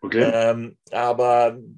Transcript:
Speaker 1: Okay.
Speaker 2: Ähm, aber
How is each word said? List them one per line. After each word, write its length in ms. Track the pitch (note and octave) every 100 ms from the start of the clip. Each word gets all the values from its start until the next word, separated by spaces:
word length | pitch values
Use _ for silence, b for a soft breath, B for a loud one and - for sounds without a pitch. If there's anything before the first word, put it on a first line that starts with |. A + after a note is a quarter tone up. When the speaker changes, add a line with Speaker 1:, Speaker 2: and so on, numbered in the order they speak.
Speaker 1:
Okay. 360 | F#2+ A2 A2+ A2+
Speaker 2:
Ähm, 360 | A2+ A#2 A#2 - -
aber 640 | A2+ B2 B2 B2 A#2+ A#2 A#2+ A2+